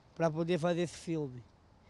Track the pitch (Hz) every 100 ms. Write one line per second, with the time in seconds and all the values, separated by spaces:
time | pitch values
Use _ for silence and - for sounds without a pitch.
0 | - - 165 151 170 175 170 170 170 -
1 | - 165 143 127 110 - - - -